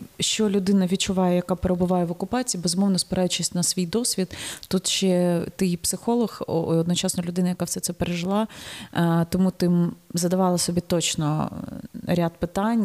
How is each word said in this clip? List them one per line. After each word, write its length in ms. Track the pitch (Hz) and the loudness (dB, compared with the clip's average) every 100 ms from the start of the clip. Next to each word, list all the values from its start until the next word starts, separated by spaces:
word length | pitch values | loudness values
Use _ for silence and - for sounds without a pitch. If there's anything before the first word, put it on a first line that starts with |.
| - - | -6 -6
що 300 | - - 214 | -4 0 2
людина 380 | 202 190 196 180 | 2 4 4 4
відчуває, 480 | 190 - 190 185 180 | 0 0 2 4 2
яка 200 | 175 180 | 0 0
перебуває 500 | 185 180 180 180 170 | 0 2 2 2 0
в 60 | |
окупації, 500 | 175 190 247 247 180 | -2 -4 -2 -2 -2
безумовно, 360 | 170 175 202 180 | -2 2 2 2
спираючись 540 | - 185 180 - 170 | 0 0 0 0 -2
на 100 | 180 | -2
свій 220 | 170 - 170 | -2 -2 -2
досвід. 500 | 220 247 - 180 - - - - | -2 -2 -2 -4 -6 -12 -12 -4
Тут 200 | 185 - | -2 0
ще 540 | - 190 180 175 170 - - | 0 2 4 4 2 -2 -2
ти 120 | 190 | -2
і 100 | 175 | 0
психолог, 640 | - 190 - 240 214 - - | -4 -4 0 0 0 -4 -4
о-, 260 | 160 - 165 | -2 0 2
і 20 | |
одночасно 460 | 165 175 185 180 | 2 0 0 -2
людина, 260 | 175 175 180 | -4 0 0
яка 160 | 175 175 | -2 -4
все 140 | 185 | -4
це 140 | - | -6
пережила, 540 | 175 165 175 175 208 220 - - - - | -4 -4 -2 -2 -2 -2 -6 -16 -16 -8
е, 320 | - 170 170 165 | 0 2 2 2
тому 220 | 185 185 | 2 2
ти 140 | - 175 | 2 2
м-, 260 | 175 170 - _ | 4 2 -2 _
задавала 440 | 170 170 185 185 175 | -2 0 2 2 2
собі 240 | - 175 | 0 -2
точно 720 | - 170 - - 151 151 - - - - - - - | 0 0 0 0 0 0 -2 -6 -10 -12 -14 -10 -2
ряд 260 | 175 165 170 | 0 0 -2
питань, 460 | 170 196 214 233 | -4 -2 0 0